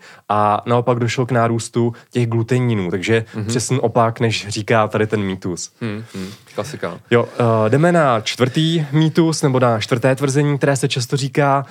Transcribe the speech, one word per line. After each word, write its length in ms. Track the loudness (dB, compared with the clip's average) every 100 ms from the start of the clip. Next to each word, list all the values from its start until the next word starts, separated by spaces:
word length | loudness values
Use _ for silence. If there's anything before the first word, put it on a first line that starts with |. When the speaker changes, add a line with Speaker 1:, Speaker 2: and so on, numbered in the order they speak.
| -18 -20 -4
Speaker 1:
a 340 | 0 2 0 0
naopak 340 | 0 0 0
došlo 260 | 0 -2 -2
k 60 |
nárůstu 600 | 0 0 0 -4 -2 -2 -4 -8
těch 160 | -4 -2
gluteninů, 640 | 0 0 0 0 0 -2
takže 340 | -4 0 0 -2 -8
Speaker 2:
Mhm. 100 | -4
Speaker 1:
přesný 340 | -4 -2 -2
opak, 400 | 0 0 0 0
než 280 | -2 -2 -6
říká 380 | -8 0 2 2
tady 200 | 0 -2
ten 140 | -2
mýtus. 500 | -2 -4 -6 -8 -10 -10
Speaker 2:
Hmm, 220 | -10 -8 -12 -12
hmm, 120 | -12 -14 -14 -10
klasika. 440 | -10 -8 -8 -10 0
Speaker 1:
Jo, 160 | 2 2 0
eh, 320 | 2 4 4
jdeme 220 | 4 4
na 300 | 4 4 2
čtvrtý 640 | -2 0 0 2 0 0 0
mýtus, 500 | 2 2 4 2 2
nebo 180 | 0 2
na 200 | 2 2
čtvrté 360 | 0 0 2 0
tvrzení, 420 | 0 0 0 0
které 180 | 0 0
se 120 | -2
často 300 | -4 -4 -4
říká, 480 | -4 0 2 2 -2